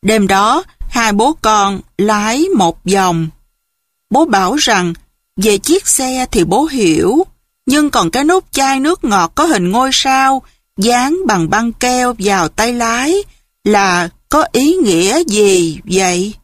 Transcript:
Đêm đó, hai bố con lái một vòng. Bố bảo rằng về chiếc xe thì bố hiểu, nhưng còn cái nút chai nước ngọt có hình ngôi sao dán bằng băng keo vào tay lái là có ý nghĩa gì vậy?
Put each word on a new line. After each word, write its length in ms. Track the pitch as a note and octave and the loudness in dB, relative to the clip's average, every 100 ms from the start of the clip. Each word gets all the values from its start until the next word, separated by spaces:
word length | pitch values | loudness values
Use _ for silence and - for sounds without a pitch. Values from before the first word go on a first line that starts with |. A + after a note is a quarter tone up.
Đêm 240 | F#3+ A3 F#3+ | 0 0 2
đó, 380 | G3 G#3 C#4 F#4+ _ | 2 2 0 -4 _
hai 320 | - B3 A3+ | -6 -2 -2
bố 200 | G3+ A#3+ D#4 | 0 0 0
con 380 | A3 G#3+ G3 G3 - - | 0 0 0 -4 -10 -4
lái 460 | G3+ G#3+ G#3 B3 F4+ E4 | -2 0 -2 -2 0 2
một 220 | F3 E3+ - | 0 -2 -2
vòng. 340 | G3 F#3 E3 D#3+ - _ _ _ _ _ _ _ | 0 2 0 -4 -8 _ _ _ _ _ _ _
Bố 140 | A#3 | 0
bảo 300 | D#4+ G3 F#3 | 2 2 0
rằng 400 | C#4+ C4+ G#3 F3+ E3 _ _ _ - | 0 0 0 -2 -6 _ _ _ -2
về 220 | G#3 G3+ | 0 0
chiếc 300 | - F4 - | 0 0 0
xe 380 | - C4 B3+ B3+ | -4 -2 -4 -2
thì 140 | A#3 | -2
bố 200 | F3+ G3+ | 0 0
hiểu, 640 | D#4 C4+ F#3+ D#3 E3+ C4+ F#4+ _ _ _ - | 0 0 0 2 2 0 -2 _ _ _ -2
nhưng 240 | C#4+ D4 | 0 2
còn 200 | B3+ G#3 | 0 -2
cái 140 | B3+ | 0
nút 280 | D4 F#4 - | 0 0 -2
chai 280 | - C4+ C4+ | -2 0 0
nước 240 | C#4 F#4 | 0 -2
ngọt 280 | C4+ G3+ E3+ | 0 0 0
có 100 | - | 0
hình 260 | E4 A#3+ F3 | 0 0 0
ngôi 200 | A3 C4 | 0 0
sao 500 | C4 C#4 C4 C4+ C4+ - _ _ - | 0 0 0 2 -2 -6 _ _ -4
dán 400 | G#3+ A#3+ C4 F4 F#4+ | 0 0 0 -2 0
bằng 240 | G3 D#3+ | 0 0
băng 220 | G3+ A#3 | -2 -2
keo 420 | - B3 B3 B3 A#3 | -4 -2 0 -2 -2
vào 300 | G3 G3 D#3+ | -2 0 -2
tay 240 | - A3+ | -2 -4
lái 420 | A#3+ A#3 A#3 C4+ F#4+ G4+ _ _ _ | -2 -2 -2 0 -2 -4 _ _ _
là 440 | - G#3 G3 F3 E3+ _ _ | 0 2 2 0 -4 _ _
có 180 | D4 - | 0 0
ý 240 | - C#4 F#4 | 0 0 2
nghĩa 460 | B3+ E3+ F#3 C#4 E4+ | 2 2 2 0 0
gì 520 | G#3 G3+ F#3 E3 D3+ | 2 2 2 0 -4
vậy? 500 | - F#3 F#3+ F3 G3 G#3+ | -4 -2 0 -2 -4 -8